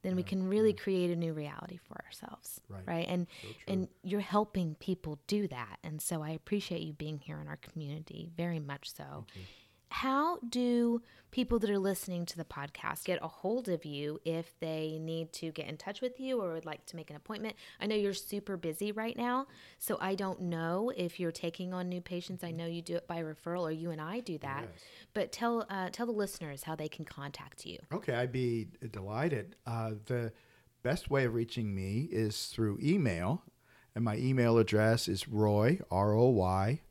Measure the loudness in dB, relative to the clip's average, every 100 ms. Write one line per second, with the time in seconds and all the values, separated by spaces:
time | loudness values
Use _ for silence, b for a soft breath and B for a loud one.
0 | 2 0 2 0 2 6 6 4 0 2
1 | 4 2 0 -2 -6 -8 -12 -14 -14 -14
2 | -14 -14 -14 -14 -14 -16 _ -10 -4 -2
3 | 0 0 -2 B B B -2 -2 -2 _
4 | -2 -2 2 2 2 0 -2 -2 -4 -4
5 | -4 -10 -2 0 0 -4 -10 -10 -10 -6
6 | -4 -2 -4 -6 -2 -2 -2 -4 -6 -6
7 | -6 -6 -8 -10 -10 -12 -10 -8 -8 -8
8 | -10 -10 -10 -4 -2 -2 -4 -8 -10 -12
9 | -10 -10 -12 -14 -16 B B B _ -4
10 | 0 2 2 0 -2 0 4 4 4 2
11 | B B B -2 2 2 4 2 2 0
12 | -2 -4 -4 -6 -10 -8 -10 -6 -4 -2
13 | -2 -2 -2 -4 -2 -2 0 -2 -2 -4
14 | -4 -4 -2 -2 -4 _ -4 -2 -2 -4
15 | -4 -4 -4 -6 -6 -6 -8 -8 -8 -4
16 | -4 -4 -2 0 0 -4 -6 -10 -10 -14
17 | -12 -14 -10 -6 -6 -8 B B 0 2
18 | 2 0 -4 -6 -4 -2 -2 -2 -2 0
19 | -2 0 2 2 -2 B B B -2 0
20 | 0 0 -2 -2 -2 0 0 2 0 0
21 | -2 0 -4 -2 -6 -4 -6 -4 -4 -4
22 | -4 -8 -6 -8 -6 -4 -4 -6 -4 -4
23 | -4 -4 -4 -6 -4 -2 0 -2 -4 -4
24 | -4 -6 -4 -6 -4 -6 -6 -12 B B
25 | B -2 -2 0 0 0 -2 -2 -4 -2
26 | -2 0 -2 -2 -8 -8 -6 -4 -6 -6
27 | -12 -8 -10 -10 -14 -14 -12 -12 -6 -4
28 | 0 0 2 2 2 0 -2 -8 -8 -6
29 | -4 0 2 0 -4 -12 -4 -2 -2 -4
30 | -2 -2 -2 b b b b _ 0 0
31 | 2 4 4 2 0 -2 -2 0 0 0
32 | 0 2 2 0 -6 2 2 4 4 4
33 | 4 2 2 0 -4 _ b b b 0
34 | 0 2 4 6 8 8 8 8 8 6
35 | 4 -2 0 4 6 8 6 4 2 4
36 | 6 8 8 8 6 4 4 0 -4